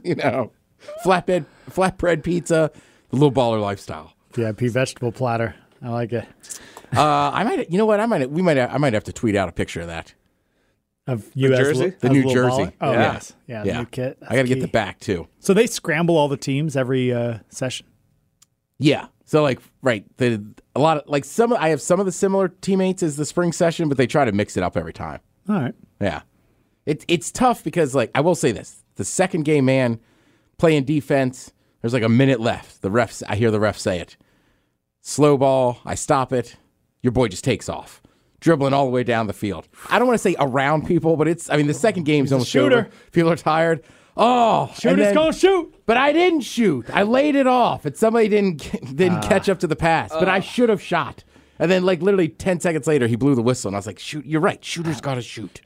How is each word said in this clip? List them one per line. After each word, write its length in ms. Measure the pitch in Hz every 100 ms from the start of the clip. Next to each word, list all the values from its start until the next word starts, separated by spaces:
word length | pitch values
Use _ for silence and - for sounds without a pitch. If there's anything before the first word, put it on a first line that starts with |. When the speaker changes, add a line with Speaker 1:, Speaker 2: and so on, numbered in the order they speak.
Speaker 1:
<laughs> 40 |
you 100 | 175
know, 380 | 165 151 127 113 - _ _ - -
flatbed, 420 | - 180 180 180 147 _ -
flatbread 540 | - 185 185 175 165
pizza, 480 | 165 175 - 160 156 - _ _ _
the 60 | 123
Little 160 | 147
Baller 280 | 127 120 113
lifestyle." 520 | 101 101 - 78 78 _ _
Speaker 2:
V 120 | - 113
I 60 |
P 160 | 104 123
vegetable 420 | 117 131 - 120
platter. 460 | - 131 113 113 - _ _
I 60 | 123
like 240 | 117 120
it. 160 | 117 - _ - - - - - 123
Speaker 1:
Uh, 340 | 151 147 143
I 80 | 131
might, 260 | 196 381 -
you 40 | 175
know 80 | 220
what? 120 | 208
I 80 | 226
might, 240 | 196 131
we 100 | 151
might, 160 | 180 143
I 220 | 120 120
might 140 | 147
have 100 | 107
to 80 | -
tweet 220 | - 117
out 140 | 101 90
a 40 |
picture 280 | - 95 -
of 80 | 85
that. 260 | 82 - _ _ _ _ _ _ _ _ _ -
Speaker 2:
Of 200 | 120 -
you 140 | 135 135
Speaker 3:
The 60 |
Speaker 2:
as 40 | 127 135
Speaker 3:
jersey? 180 | 127 -
Speaker 2:
Li-, 80 | -
Speaker 1:
The 60 | 127
Speaker 2:
as 60 |
Speaker 1:
New 60 | 139 131
Speaker 2:
Little 60 |
Speaker 1:
Jersey. 280 | 127 127 131 90
Speaker 2:
Baller? 60 | -
Oh, 120 | 151
Speaker 3:
Yeah. 200 | 123 151
Speaker 2:
yes. 180 | 123 - - -
Yeah, 140 | 117
the 60 | 104
Speaker 1:
Yeah. 100 | 85
Speaker 2:
new 60 | 120
kit. 320 | - 127 -
Speaker 1:
I 20 | -
gotta 100 | 120
Speaker 2:
That's 120 | 127
Speaker 1:
get 100 | 131
the 60 | 120
Speaker 2:
key. 20 |
Speaker 1:
back, 300 | 117 95 -
too. 260 | - 90 80 _
Speaker 2:
So 120 | -
they 120 | 196 240
scramble 500 | - - 156 170 170
all 120 | 147
the 80 | 139
teams 400 | - 135 160 135
every, 360 | 127 131 123
uh, 260 | 120 120 113 -
session? 380 | - - - - _ _ _ _ _ _ _ _ -
Speaker 1:
Yeah. 280 | 147 123 - _ _
So, 160 | 156
like, 180 | 147 120 - _
right, 220 | 131 110 - -
the, 260 | 123 110 104 - _ 120
a 40 |
lot 180 | 156 151
of, 60 | -
like, 160 | 143
some 280 | 139 - 233
of, 60 | 240
I 100 | 160
have 100 | 151
some 180 | - 180
of 60 | 196
the 60 |
similar 360 | 175 196 196 185
teammates 540 | - - 190 185 185
as 140 | 170 147
the 80 |
spring 280 | 147 - 175
session, 360 | 165 170 160 160
but 80 | 135
they 100 | 120
try 180 | 156
to 80 | 131
mix 240 | 101 104 -
it 60 |
up 140 | 87 -
every 160 | 82
time. 280 | - 82 69 - _ -
Speaker 2:
All 80 | 208
right. 140 | 123 - _ _
Speaker 1:
Yeah. 220 | 101 73 - _ _ _ _ _ -
It, 180 | 156 -
it's 220 | 170 -
tough 320 | - 247 233
because, 300 | - 175 147
like, 160 | 131 113
I 60 | 127
will 140 | 156
say 180 | 170 139
this. 300 | 87 - - _ -
The 80 |
second 400 | - - 185 175
game, 200 | 151 151
man, 360 | 131 131 123 117 _ _ _ _ _ -
playing 260 | 170 151
defense, 680 | 127 156 - 143 127 123 - _ _ _
there's, 120 | 117
like, 80 | 123
a 60 | 110
minute 320 | 113 135 127
left. 420 | 113 - - -
The 80 | 98
refs, 320 | 110 113 - -
I 80 | 104
hear 140 | 117
the 100 | 107
ref 180 | 104 98
say 200 | 107 90
it. 160 | 80 - _ _ _ _ _ _ _ _
Slow 360 | - - 147 143
ball, 420 | 135 131 123 120
I 100 | - -
stop 360 | - 143 127
it. 240 | 127 117 - _ _ _ _
Your 100 | 123
boy 160 | 117 120
just 160 | 87
takes 240 | - 101 -
off, 320 | 76 - - _ _ _ _
dribbling 320 | 156 160 139
all 120 | 135 135
the 40 |
way 140 | 123
down 220 | 120 113 110
the 80 |
field. 340 | - 104 82 - - -
I 80 | 196
don't 80 | 247
wanna 100 | 226
say 160 | 202 165
around 480 | 139 127 135 156 -
people, 300 | 170 160 160
but 120 | 156
it's, 220 | 170 -
I 60 | 147
mean, 80 | 147
the 80 |
second 300 | 151 220 190
game's 220 | 151 151 135
Speaker 2:
He's 60 |
a 20 | 135
Speaker 1:
almost 140 | 120
Speaker 2:
shooter. 280 | 139 277 240
Speaker 1:
over. 100 | 208 - -
People 180 | 170 165
are 60 | 170
tired. 460 | - 156 165 160 - _ _ -
Oh, 520 | 226 247 226 170 143
and 80 | -
Speaker 2:
Shooter's 180 | 233 285 302
Speaker 1:
then 80 |
Speaker 2:
gonna 180 | 302 320
shoot. 420 | - 370 381 - - -
Speaker 1:
But 100 | 233
I 140 | 285
didn't 300 | 302 359 330
shoot. 440 | 233 - 214 135 110
I 120 | 151
laid 320 | 208 254 302
it 120 | 277 254
off, 360 | 254 208 135
and 100 | 147 -
somebody 320 | 220 226 220
didn't, 300 | 208 196 151 -
<laughs> 240 | - 127 135
didn't 220 | 185 175
Speaker 2:
Ah. 40 | -
Speaker 1:
catch 200 | 196 196
up 80 | 185
to 60 | 175
the 100 | 151
pass. 340 | 165 160 101
But 180 | 156 180
I 100 | 190
Speaker 3:
Oh. 20 |
Speaker 1:
should 280 | 185 - 240
have 100 | 202
shot. 440 | - 170 147 - - _ _ -
And 120 | 160
then, 140 | 185
like, 160 | 180 180
literally 280 | 180 202 170
ten 320 | - 190 175
seconds 260 | 175 156 135
later, 200 | 151 117
he 100 | 113
blew 180 | 135
the 80 | 131
whistle, 260 | 117 127 101
and 80 | 98
I 20 |
was 80 | 101
like, 120 | 90
"Shoot, 260 | - -
you're 160 | 127 156
right. 240 | 180 -
Shooter's 360 | - 170 165 143
gotta 180 | 143 127
shoot." 400 | 117 - 104 -